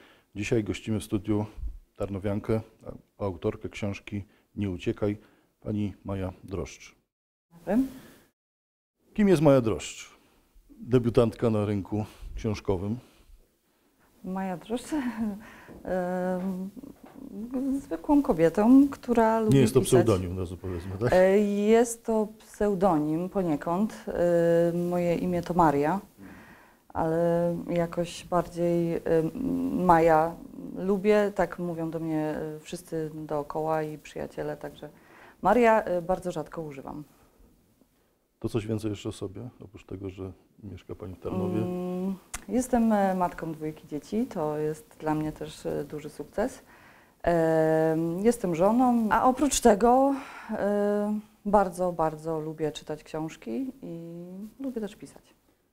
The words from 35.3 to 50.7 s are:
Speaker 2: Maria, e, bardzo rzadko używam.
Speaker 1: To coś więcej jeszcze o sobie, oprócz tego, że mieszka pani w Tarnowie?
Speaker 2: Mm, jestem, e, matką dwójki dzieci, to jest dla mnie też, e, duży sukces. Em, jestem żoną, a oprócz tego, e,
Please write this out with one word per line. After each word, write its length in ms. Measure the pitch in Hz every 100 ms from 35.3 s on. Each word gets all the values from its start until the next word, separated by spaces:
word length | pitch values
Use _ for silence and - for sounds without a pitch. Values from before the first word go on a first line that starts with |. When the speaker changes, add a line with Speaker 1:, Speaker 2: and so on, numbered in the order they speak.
| -
Speaker 2:
Maria, 420 | 180 233 233 220
e, 180 | - 180
bardzo 300 | 170 185 180
rzadko 300 | 165 147 -
używam. 420 | 156 135 135 147 143 _ _ _ - _ _ _ _ _ _ _ _ _
Speaker 1:
To 100 | 110
coś 180 | 117 107
więcej 220 | 107 107
jeszcze 200 | 101 110
o 20 |
sobie, 380 | - 98 98 123 - 101
oprócz 200 | - -
tego, 240 | 95 98
że 220 | 95 95 - _ _
mieszka 320 | 101 95 - -
pani 200 | 95 90
w 40 |
Tarnowie? 420 | - 190 185 180
Speaker 2:
Mm, 540 | 180 180 180 180 190 190 - - -
jestem, 440 | 226 247 240 226
e, 220 | 208 196 185
matką 360 | 175 - 165
dwójki 360 | 156 156 156 -
dzieci, 380 | 147 - 214 254
to 300 | 185 151 151
jest 380 | 151 156 - -
dla 160 | 156 151
mnie 160 | 156
też, 340 | 151 151 - 165
e, 180 | 156
duży 260 | 147 151 151
sukces. 520 | - 147 - 254 - - - - - _ _
Em, 960 | 170 170 160 160 160 160 160 160 165 175
jestem 360 | 220 233 180 160
żoną, 520 | 196 240 254 233 214
a 140 | 214 254
oprócz 360 | 254 294 -
tego, 540 | 240 196 233 262 277 269 - - -
e, 680 | 214 202